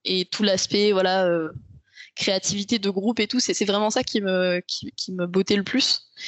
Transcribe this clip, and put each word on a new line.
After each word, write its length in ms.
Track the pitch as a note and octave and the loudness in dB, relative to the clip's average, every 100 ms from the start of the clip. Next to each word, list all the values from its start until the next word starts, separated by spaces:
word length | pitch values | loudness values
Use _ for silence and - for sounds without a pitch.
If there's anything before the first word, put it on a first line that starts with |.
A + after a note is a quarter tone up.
et 200 | - F#3 | -4 -2
tout 180 | F3+ - | -2 0
l'aspect, 480 | G#3 F#3+ - G3+ G#3 | 2 2 0 2 4
voilà, 320 | G3 F#3 F#3+ | 4 4 4
euh, 260 | F#3 E3+ D#3 - - - _ - - - | 2 0 -2 -8 -18 -20 _ -20 -16 -4
créativité 640 | - F#3+ - G3+ G3+ A3+ | -2 0 -2 -4 -2 0
de 100 | G3+ | 0
groupe 300 | F#3+ G3+ A#3 | 0 0 0
et 80 | G#3 | 0
tout, 100 | B3+ | 0
c'est, 160 | - | 0
c'est 100 | - | 0
vraiment 260 | G#3 G3+ G#3+ | 0 0 0
ça 120 | B3+ | 0
qui 180 | B3+ A3 | 0 -2
me, 400 | G3 F#3 F#3 F3+ - | 0 0 0 0 -4
qui, 260 | - - - | -10 -10 -12
qui 160 | - | -8
me 140 | F#3 F3 | -6 -2
bottait 300 | F#3 F#3+ G#3 | 0 2 0
le 60 | |
plus. 460 | F#3+ B3+ - - _ - | 0 0 0 0 _ -14